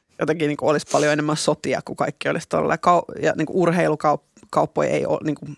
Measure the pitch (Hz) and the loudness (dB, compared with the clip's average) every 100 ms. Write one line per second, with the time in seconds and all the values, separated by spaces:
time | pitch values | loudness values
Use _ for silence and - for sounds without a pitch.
0 | _ - 151 160 151 147 - 147 - 143 | _ -6 -4 -2 -2 0 0 0 0 0
1 | 147 147 151 156 - 151 139 131 - - | 2 2 0 -2 0 -2 -2 -4 -4 -4
2 | 143 - 143 147 - 165 156 165 - 175 | -4 -4 -4 -4 -2 -2 0 0 2 2
3 | - - 151 - 156 - 170 175 160 151 | 2 -2 -2 0 0 2 2 4 2 2
4 | 151 147 _ _ - - 151 - 147 151 | 2 0 _ _ -6 -2 0 0 0 0
5 | 139 151 156 143 147 | 0 -2 -2 -6 -8